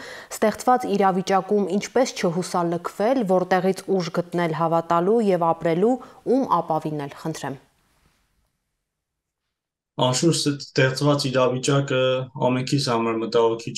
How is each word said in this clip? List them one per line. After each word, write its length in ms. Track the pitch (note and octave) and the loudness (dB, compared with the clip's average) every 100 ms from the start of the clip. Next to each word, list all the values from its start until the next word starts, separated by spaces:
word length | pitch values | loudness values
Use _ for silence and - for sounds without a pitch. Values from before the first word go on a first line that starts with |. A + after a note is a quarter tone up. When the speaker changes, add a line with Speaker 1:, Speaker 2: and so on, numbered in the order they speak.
| - - - | -8 -18 -16
Speaker 1:
Ստեղծված 580 | - A3 G#3 - B3+ B3+ | -2 -2 0 2 2 2
իրավիճակում 800 | G3+ G3 F#3 F#3 F#3+ F3+ G#3 F3+ | 2 2 2 0 0 0 0 0
ինչպես 440 | G3 - A#3 C4 - | -2 -2 0 0 0
չհուսալքվել, 1080 | F#3 E3 F3 F#3 F3 E3+ E3+ - G#3 C#4 G3 | -2 -2 -2 -2 -2 -2 -6 -2 0 0 2
որտեղից 540 | F#3 F3+ - F#3 F#3 - | 2 2 2 2 -2 -2
ուժ 240 | F#3+ E3 | -2 -2
գտնել 420 | F3 F3 E3+ E3+ D3+ | -4 -4 -2 -2 0
հավատալու 640 | E3 E3 E3 E3+ F3 A#3 | 0 0 2 0 2 2
և 240 | G#3 F3+ E3+ | 2 2 2
ապրելու, 480 | D#3+ E3 E3 G#3+ B3+ - - - | 0 0 2 2 0 -6 -8 -2
ում 200 | B3+ C4 | 0 2
ապավինել, 640 | F3 E3+ D#3 D#3 D3+ C#3+ - | 0 0 -2 -4 -6 -8 -8
խնդրեմ։ 420 | E3 D#3 C#3+ C3+ _ _ _ _ _ _ _ _ _ _ _ _ _ _ _ _ _ _ _ _ _ _ _ - | -8 -8 -8 -10 _ _ _ _ _ _ _ _ _ _ _ _ _ _ _ _ _ _ _ _ _ _ _ -2
Speaker 2:
Անշուշտ, 480 | B2+ C3 E3+ D3+ D3 C#3 | 0 2 2 2 0 -4
ստեղծված 640 | - - C3 C3+ D3 C#3+ C3+ | -2 2 2 2 2 2 0
իրավիճակը 720 | C3 B2+ B2+ C3 C#3 C#3 C3 C3 B2+ B2+ C#3 | 2 2 0 0 0 0 0 0 0 -4 -4
ամենքիս 480 | B2+ B2+ B2+ C#3+ C3+ | -2 0 0 -2 0
համար 320 | A#2 A2+ A2+ | 0 0 -2
մտահոգիչ 560 | A2 A#2 A#2 A2+ - | 0 2 2 0 -6